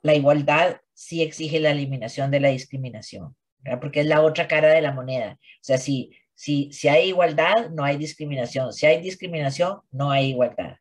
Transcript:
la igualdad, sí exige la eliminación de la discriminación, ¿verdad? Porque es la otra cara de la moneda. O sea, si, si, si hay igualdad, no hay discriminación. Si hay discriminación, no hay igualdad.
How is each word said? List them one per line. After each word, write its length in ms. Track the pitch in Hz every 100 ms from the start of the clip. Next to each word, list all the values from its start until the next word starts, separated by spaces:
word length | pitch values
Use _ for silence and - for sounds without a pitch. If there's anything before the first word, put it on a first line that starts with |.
la 120 | 151
igualdad, 640 | 151 139 147 139 147 175 - _
sí 280 | _ - 165
exige 380 | 156 - 156 160
la 100 | 151
eliminación 600 | 147 139 135 113 - 139
de 100 | 139
la 80 | 139
discriminación, 880 | 127 - 135 127 113 - 101 85 - _ _
¿verdad? 200 | - 123
Porque 200 | 147 143
es 60 | 151
la 160 | 151
otra 260 | 156 151 170
cara 240 | 156 151
de 100 | 160
la 100 | 151
moneda. 460 | 131 127 131 107 -
O 240 | _ _
sea, 140 | - 131
si, 320 | - 135 - _ _
si, 380 | _ - 143 139
si 160 | - 147
hay 200 | 151 185
igualdad, 640 | 180 170 151 165 220 165
no 140 | 160
hay 120 | 143 143
discriminación. 760 | 151 - 151 135 120 135 131
Si 140 | - 151
hay 140 | 165
discriminación, 800 | 185 185 180 165 139 135 175 202 _
no 200 | 131 143
hay 200 | 139 135
igualdad. 460 | 123 120 - 82 -